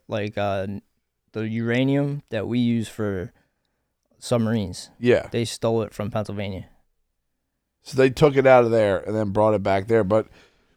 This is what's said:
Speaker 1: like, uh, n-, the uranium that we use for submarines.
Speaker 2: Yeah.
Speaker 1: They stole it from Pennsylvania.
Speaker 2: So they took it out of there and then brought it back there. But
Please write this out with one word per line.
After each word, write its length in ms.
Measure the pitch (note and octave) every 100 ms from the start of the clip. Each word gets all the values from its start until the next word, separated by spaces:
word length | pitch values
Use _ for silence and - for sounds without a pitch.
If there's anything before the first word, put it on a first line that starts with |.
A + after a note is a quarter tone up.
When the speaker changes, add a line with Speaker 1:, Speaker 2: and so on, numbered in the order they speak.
| -
Speaker 1:
like, 300 | G#2+ G#2+ G#2
uh, 280 | G2+ G2 G2
n-, 140 | G2+ - _ _ _ _
the 140 | A2 A2
uranium 760 | A2+ A#2 A#2+ C3+ C#3 C#3+ C#3+ -
that 180 | A2 G2
we 120 | A#2+
use 280 | A#2+ A#2 G#2+
for 460 | - G#2 F#2+ G#2+ _ _ _ _ _ _ _ _ _
submarines. 720 | - A#2+ A2 A2+ G2 - - _
Speaker 2:
Yeah. 280 | A#2+ G#2 -
Speaker 1:
They 140 | A#2 A2+
stole 360 | - A#2 A#2
it 100 | G#2+
from 160 | - G#2
Pennsylvania. 560 | G#2+ G#2 G2+ G2+ F#2+ - _ _ _ _ _ _ _ _ _ _ _
Speaker 2:
So 140 | - B2+
they 120 | C3+
took 260 | B2 D3+ C3+
it 120 | C3
out 180 | B2+ A#2
of 60 |
there 280 | A2+ G#2 F#2
and 160 | - G#2+
then 140 | G#2
brought 220 | G#2 G#2+
it 100 | G#2+
back 240 | G2+ G2 G#2
there. 160 | A2+
But 240 | F#2+ A2 - - _ _ _